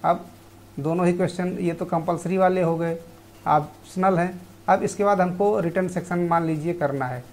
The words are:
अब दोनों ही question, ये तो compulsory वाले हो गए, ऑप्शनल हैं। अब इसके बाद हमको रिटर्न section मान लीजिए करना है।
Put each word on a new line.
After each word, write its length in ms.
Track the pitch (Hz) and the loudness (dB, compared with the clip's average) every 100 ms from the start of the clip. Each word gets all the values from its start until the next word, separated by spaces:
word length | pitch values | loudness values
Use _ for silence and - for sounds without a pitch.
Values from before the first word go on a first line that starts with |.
अब 200 | 165 185 - - - - - - | 2 0 -4 -20 -20 -20 -14 -6
दोनों 280 | 147 175 175 | -2 2 2
ही 60 | |
question, 440 | 175 180 - 180 180 | 2 0 -2 -4 -2
ये 140 | 175 | -4
तो 120 | 170 | -4
compulsory 520 | 175 170 160 165 170 185 | -4 -2 -2 -2 -2 2
वाले 240 | 185 185 | 4 4
हो 160 | 165 165 | 2 2
गए, 220 | 165 165 - - - - - | -2 -4 -10 -20 -20 -8 2
ऑप्शनल 720 | 151 147 - - 185 185 175 | 2 0 -14 -10 0 2 2
हैं। 220 | 180 190 - - - | 0 -4 -16 -10 0
अब 140 | 190 | 2
इसके 200 | - - | 2 0
बाद 180 | 202 190 | 2 2
हमको 380 | 180 180 202 214 | 0 2 0 2
रिटर्न 280 | 170 180 180 | 0 -2 -2
section 320 | 180 170 175 | -4 -4 -2
मान 260 | 175 170 | 2 2
लीजिए 280 | 160 156 160 | 0 -2 -4
करना 320 | 170 143 139 | -2 -2 -2
है। 180 | 127 127 - | -4 -6 -12